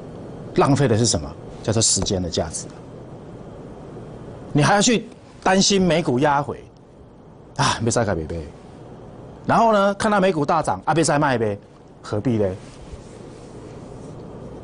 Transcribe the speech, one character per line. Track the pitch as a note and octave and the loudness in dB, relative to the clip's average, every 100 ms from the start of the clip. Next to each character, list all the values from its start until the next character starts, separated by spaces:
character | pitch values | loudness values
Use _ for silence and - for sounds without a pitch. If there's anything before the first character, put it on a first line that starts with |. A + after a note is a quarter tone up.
| - - - - - | -14 -14 -14 -14 -4
浪 | - C#3+ | 2 4
费 | C#3+ C3+ | 6 6
的 | G#2+ | 4
是 | |
什 | A#2+ E2+ | 4 2
么？ | C#2 - - - | -4 -12 -14 -8
叫 | - | 0
做 | A2 | 2
时 | G#2+ G2 | 2 2
间 | F2+ F#2+ | 0 0
的 | F2 | 0
价 | - D#2+ | -2 -2
值。 | - - - - - - - - - - - - - - - - - - - - | -6 -12 -14 -16 -16 -16 -16 -16 -16 -16 -16 -16 -16 -16 -14 -14 -14 -14 -14 -2
你 | D3 | 2
还 | C#3+ | 4
要 | G3+ | 6
去 | G#3+ A3 - - - - | 4 2 0 -16 -20 -4
担 | F3+ F#3+ | 2 4
心 | F#3+ G3 | 4 4
美 | F#3 D#3 | 4 4
股 | D3+ B2 | 2 2
压 | D3 C#3+ | 4 2
回 | C#3+ E2+ - - - - - - - - - - | 0 -6 -12 -20 -20 -20 -20 -20 -20 -20 -10 -2
啊， | C3 - | 0 0
没 | A2+ | 0
再 | A#2+ | 2
改， | G#2 | 2
没 | E2 | 0
背。 | D2+ E2+ D2 - - - - - - - - - - | -4 -6 -10 -14 -20 -18 -18 -18 -18 -18 -18 -8 0
然 | E3 | 4
后 | A3+ | 6
呢， | G#3 G3 | 6 4
看 | G3 A3 | 2 2
到 | G#3 | 4
美 | F#3+ | 4
股 | D#3+ | 2
大 | C#3+ E3 | 2 2
涨， | C#3+ F#2+ | 2 0
啊， | - | 2
别 | D#3 | 2
再 | - D3 | 4 4
卖 | D3+ A#2+ | 4 2
呗， | G#2+ G2+ - - - - | 0 -2 -8 -20 -20 -16
何 | - G#2 | -6 -2
必 | B2+ A2+ | 2 2
嘞？ | G2 F#2+ - - - - - - - - - - - - - - - - - - - - | 2 -2 -12 -18 -16 -16 -16 -16 -16 -16 -16 -16 -16 -14 -14 -14 -14 -14 -14 -14 -14 -14